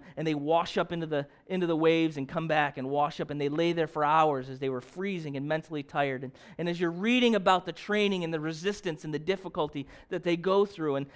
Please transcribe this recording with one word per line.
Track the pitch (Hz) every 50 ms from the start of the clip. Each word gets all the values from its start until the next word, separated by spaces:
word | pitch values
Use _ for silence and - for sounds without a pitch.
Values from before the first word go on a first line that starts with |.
| - - -
and | - 156
they | 160 156
wash | 147 143 151 165 170 170 - - 190
up | 170 175
into | 175 170 165
the, | 156 156 143 139 - - - _ -
into | 190 185 175 170
the | 165
waves | 151 160 160 165 165 160 156 151 143
and | 135 131
come | 156 170 160 160
back | 156 151 147 139 139 143
and | 127 135
wash | 143 147 147 147 - -
up, | 160 147
and | 147 147
they | 143 143
lay | 147 156 170 170 170
there | 170 160 151
for | - 151 151
hours | 147 156 160 160 156 143 131 127 135
as | 135 131
they | 139 135
were | 131 123
freezing | - - - 180 190 202 196 175 156 147 139
and | 135 139 147
mentally | 156 160 160 - 160 147 139
tired. | - - 151 143 139 135 127 139
And, | 127 - - - - 185 -
and | 165 170
as | 170 170
you're | 180 165
reading | 170 175 196 226 247 254 247 240 226
about | 202 180 196 185 180 175
the | 175 160
training | - - - 208 214 208 202 196 185 170
and | 160 165
the | 156
resistance | 151 160 165 156 170 202 202 - - 185 160 165 -
and | 156 151
the | 147
difficulty | 156 165 190 190 190 175 - - 151 147 - 143 135 - - - - -
that | 180 175 165
they | 180 170 170
go | 165 190 190 196 202
through | 202 - - 160 151 139
and | 139 139 - -